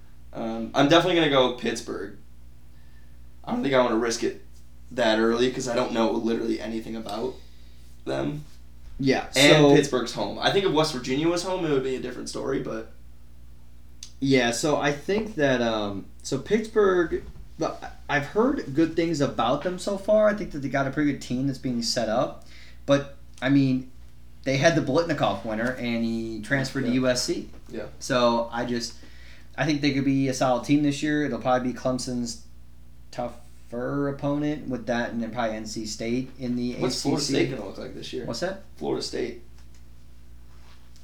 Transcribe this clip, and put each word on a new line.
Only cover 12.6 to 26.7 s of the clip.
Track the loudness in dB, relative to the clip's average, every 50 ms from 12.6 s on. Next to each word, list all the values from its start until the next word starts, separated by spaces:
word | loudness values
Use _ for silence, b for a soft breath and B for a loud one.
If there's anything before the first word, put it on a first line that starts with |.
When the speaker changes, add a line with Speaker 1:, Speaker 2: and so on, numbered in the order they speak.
Speaker 1:
but | -2 -4 -6 -8 -8 -10 -12 -14 -14 -14 -14 -14 -14 -14 -14 -14 -14 -14 -14 -14 -14 -14 -16 -16 -16 -16 -16 -14 -14 -14 -8 -2
Speaker 2:
Yeah, | 2 4 6 6 6 4 2
so | 2 2 2 2 2
I | 2 2 0
think | 0 -2 -2 0 0 0 -2 -2
that, | 2 2 4 4 4
um, | 2 2 0 0 -2 -2 -4 -6 -10 -12 -14 -12 -6
so | -4 -4 -4
Pittsburgh, | 0 2 2 2 2 2 2 4 4 6 6 4 2 2 0 -4 -6 -8 -12 -14 -14 -12 -6 -4
but | -4 -4 -4 -6 -10 -12 -12 -10 -6 -2
I've | 0 0 0
heard | 0 2 4 4 4 4 0 -2 -2 2
good | 2 2 4 4
things | 2 2 2 2 2
about | 2 2 2 2 2 2 2 2 0
them | -2 -4 -4
so | -2 -2 -4 -2
far. | 2 4 6 6 6 6
I | 4
think | 2 -2 -6 -6
that | -4
they | -4 0
got | 0 2 0
a | 0
pretty | 2 2 2 2 2
good | 0
team | -2 -4 -2 0 0
that's | 0 0 -2
being | -2 -2 0 0 0
set | 0 0 0 2 2
up. | 2 2 2 0 -2 -8 B B B B B B B B B
But, | 4 4 4 2 0 -10 -16 -16 -16 -8 -2 2
I | 4
mean, | 6 6 6 6 4 2 -2 -4 -12 -14 -14 -16 -16 -16 -16 -16 -14 -8 -2
they | 0 2
had | 4 6 6 6
the | 4
Biletnikoff | 2 2 2 2 2 2 0 0 2 0 0 0 -4
winner, | -4 -2 -2 0 -2 -2 -2
and | -2 -2 0 0 0
he | 0 0 -2 -2 -4 -6 -6
transferred | -4 0 0 0 0 0